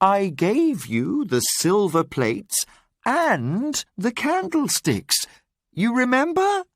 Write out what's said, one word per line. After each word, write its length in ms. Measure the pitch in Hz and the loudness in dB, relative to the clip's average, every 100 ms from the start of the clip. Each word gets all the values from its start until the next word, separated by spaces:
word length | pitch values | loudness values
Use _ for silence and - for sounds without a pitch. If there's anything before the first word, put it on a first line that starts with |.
I 280 | 190 202 196 | 4 2 0
gave 580 | 135 170 240 330 233 117 | 0 0 2 2 0 -4
you 380 | 113 135 269 | -2 -2 -2
the 160 | 247 123 | 0 -2
silver 640 | 113 - 160 196 196 160 | 0 -2 2 2 2 0
plates 600 | 160 - 120 117 - - - - _ _ | -2 0 -2 -2 -4 -6 -6 -12 _ _
and 800 | - 277 330 190 120 180 294 294 - - | -2 0 2 0 0 -2 -2 -6 -8 -4
the 160 | 202 | -4
candlesticks. 1120 | 240 285 359 370 320 277 - - 104 - - - - _ _ _ | -2 -2 -2 0 -2 0 -2 0 -2 0 -4 -4 -14 _ _ _
You 200 | - 214 | -2 0
remember? 720 | 233 254 254 302 339 381 403 370 | 2 2 2 2 2 2 0 -4